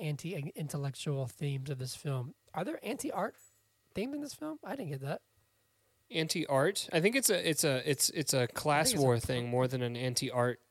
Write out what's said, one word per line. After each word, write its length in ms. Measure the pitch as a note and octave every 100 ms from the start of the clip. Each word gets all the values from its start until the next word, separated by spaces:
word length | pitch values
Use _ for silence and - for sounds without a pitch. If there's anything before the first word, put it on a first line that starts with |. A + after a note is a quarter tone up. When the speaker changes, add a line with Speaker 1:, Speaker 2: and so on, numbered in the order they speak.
Speaker 1:
anti-intellectual 1300 | D#3 D3 E3 F3+ C#3+ - D3 D3 C#3 - D#3 C#3 B2+
themes 420 | - C#3+ C3+ C3+
of 80 | C3
this 160 | B2+
film." 400 | - D3 C3 B2 - _
Are 120 | -
there 160 | G3+ D#4+
anti-art 540 | - C#4 - F#3+ G3 - _ _ _ _ _
themes 200 | - A#3+ C#4+
in 40 |
this 120 | D4
film? 240 | - D4+ D#4
I 100 | -
didn't 160 | C#4 F3
get 120 | C#3
that. 180 | C3+ - - _ _ _ _ _ _ _ _
Speaker 2:
Anti-art? 760 | G3+ D#3+ F3+ D3+ C3+ D#3+ G3+ -
I 80 | E3+
think 160 | F#3+ B3+
it's 140 | -
a, 180 | F3+ E3+
it's 160 | D3+
a, 240 | D#3 C3 C#3
it's, 200 | C#3 -
it's 240 | F#3 C#3
a 120 | C3+ A#2+
class 420 | - D3+ D3 D#3
Speaker 1:
it's 80 | F#3
a 20 |
Speaker 2:
war 120 | C3+
Speaker 1:
pro- 60 | A#2
Speaker 2:
thing 280 | - B2+ A#2+
more 180 | B2 B2+
than 160 | B2+
an 140 | B2 A#2+
anti-art 640 | B2+ B2 C3+ B2 B2 A#2+ _